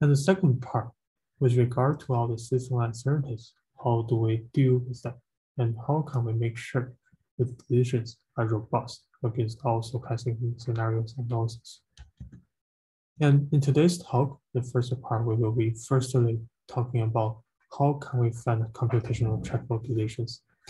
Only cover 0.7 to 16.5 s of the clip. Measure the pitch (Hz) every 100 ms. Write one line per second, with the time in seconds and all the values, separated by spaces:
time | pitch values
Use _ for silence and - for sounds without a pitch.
0.7 | 113 117 - _ _ _ - 131 123 120
1.7 | 123 135 - - 120 120 113 - 131 127
2.7 | 123 117 113 135 151 139 107 - _ _
3.7 | - 123 117 113 113 113 113 - 139 131
4.7 | 127 123 123 123 - _ _ _ - 117
5.7 | 113 - 151 147 123 117 113 117 113 -
6.7 | 127 113 - _ _ _ - 123 - -
7.7 | 123 123 120 113 - _ - 110 110 110
8.7 | 113 - - _ - 120 120 110 - 123
9.7 | 113 113 120 - 117 123 113 120 117 -
10.7 | 113 113 113 113 135 117 117 117 117 -
11.7 | - _ - - - - - _ _ _
12.7 | _ _ _ _ - 147 143 143 147 143
13.7 | 143 175 - - 127 139 - _ 127 -
14.7 | 127 120 123 - 113 117 110 110 117 113
15.7 | 113 - 135 127 127 117 113 117